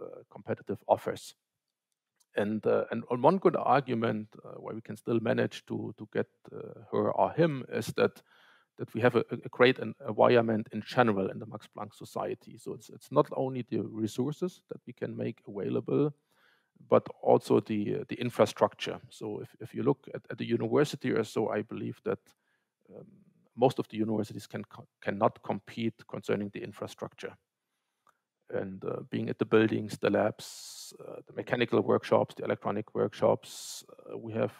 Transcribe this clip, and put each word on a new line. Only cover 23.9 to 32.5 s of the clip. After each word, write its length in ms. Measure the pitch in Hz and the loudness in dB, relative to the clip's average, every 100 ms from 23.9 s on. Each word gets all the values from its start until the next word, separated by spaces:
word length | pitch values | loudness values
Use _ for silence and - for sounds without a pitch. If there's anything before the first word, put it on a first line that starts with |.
| 110 | -2
universities 520 | 110 107 104 113 - | 0 0 -2 -8 -10
can 160 | 110 | -12
co-, 240 | 104 - - _ | -12 -18 -20 _
cannot 400 | - 101 117 - | -6 0 0 0
compete 500 | - 104 - - 113 - - | -6 -6 -6 -4 -4 -4 -12
concerning 420 | 113 110 107 101 | -10 -2 -2 -2
the 100 | 101 | -8
infrastructure. 680 | 104 - 104 - 98 - - - _ _ _ _ _ _ _ _ _ _ - | -12 -10 -12 -10 -12 -10 -14 -14 _ _ _ _ _ _ _ _ _ _ -8
And, 340 | - 98 98 | -6 -6 -8
uh, 180 | 92 - - | -8 -8 -6
being 220 | 113 113 | -6 -4
at 80 | - | -2
the 60 | |
buildings, 520 | 110 110 107 110 107 - | 4 4 4 0 -4 -2
the 120 | 107 | 2
labs, 800 | 101 107 - - - - - - - | 2 2 -2 -14 -14 -16 -16 -16 -16
uh, 200 | - - - | -14 -14 -12
the 60 | |
mechanical 480 | - 101 123 117 113 | -10 -2 0 2 2
workshops, 540 | 113 110 - 110 113 | 4 2 4 2 2
the 100 | - | -4
electronic 480 | 110 | -4